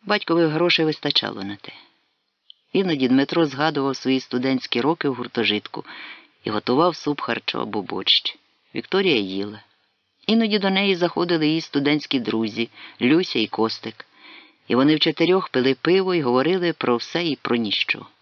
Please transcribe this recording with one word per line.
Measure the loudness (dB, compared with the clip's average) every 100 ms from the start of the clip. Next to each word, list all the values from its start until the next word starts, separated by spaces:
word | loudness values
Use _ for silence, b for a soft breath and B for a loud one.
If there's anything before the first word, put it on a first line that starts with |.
Батькових | 0 0 2 2 4
грошей | 2 2 2
вистачало | 0 0 -2 -2 -2 -6
на | -8 -10
те. | -14 -20 -20 _ _ _ _ _ _ _ _
Іноді | -2 0 2 4
Дмитро | 4 4 2 0
згадував | 2 -2 0 -2 -2
свої | 0 0
студентські | 0 -2 0 -2 -2 -2
роки | 0 0 -2
в |
гуртожитку | -4 -6 -2 0 -2 -4 -14 B B B B B _
і | -6
готував | -4 0 2 2 0
суп | -6 -4
харчо | -4 -4 -4 -6
або | -6 -6
борщ. | -6 -6 0 0 -2 -10 _ _ _
Вікторія | -12 -2 0 2 2
їла. | 0 -4 -6 -10 _ _ _ _ _ _ 0
Іноді | 0 2 0
до | 0
неї | 0 0
заходили | 2 0 0 0 2 2
її | 0
студентські | -2 -2 0 0 0 -4
друзі | -2 -2 -2 -4 -6 B B B
Люся | 2 2 2 -2
і | -2
Костик, | 0 -2 -2 -12 -14 -20 B B B B B _
і |
вони | 2 4 4
вчотирьох | 2 2 2 2 0
пили | 0 0
пиво | 0 2 2 2
і | 0
говорили | 2 2 2 0 0
про | -2 0 0
все | -2 -4 -2
і | -4
про | -2 0
ніщо. | 0 -2 -2 -4 -6 _